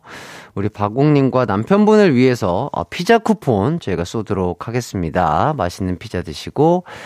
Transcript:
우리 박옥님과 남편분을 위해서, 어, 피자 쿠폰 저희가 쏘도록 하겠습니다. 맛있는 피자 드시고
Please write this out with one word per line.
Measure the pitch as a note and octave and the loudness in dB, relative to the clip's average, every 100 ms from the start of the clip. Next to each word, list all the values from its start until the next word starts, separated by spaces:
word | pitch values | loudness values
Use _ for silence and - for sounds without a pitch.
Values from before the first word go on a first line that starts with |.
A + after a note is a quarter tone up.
| - - - - - | -8 -20 -20 -20 -14
우리 | - G2+ | -8 -6
박옥님과 | - G#2 A#2 D3+ D3 C3 B2+ | -4 -4 2 4 4 2 0
남편분을 | B2 G2 A#2 G3 G#3 G#3+ G3 | 0 0 2 4 6 6 6
위해서, | A#2+ B2+ B2 G2 F2+ C#3+ | 4 4 2 -2 -2 -4
어, | - | -6
피자 | - - F3+ A#3 | -8 -4 2 2
쿠폰 | A3+ G#3 - G#2 A2 E3+ | 2 0 2 2 0 -2
저희가 | - E2+ | -4 -4
쏘도록 | F2 A#2 G2+ F#2+ F2+ E2+ - | -4 -6 -4 -2 -2 -4 -6
하겠습니다. | A#2+ A#2 G2+ E2 F2+ E2 D#2 B2 D3 | -6 -6 -6 -2 0 0 2 0 -2
맛있는 | F2+ - F#2 F2+ | -4 -4 -6 -6
피자 | - F#2 | -8 -8
드시고 | E2 D2+ - - D#3 F3+ - - | -8 -12 -8 0 2 0 -4 -18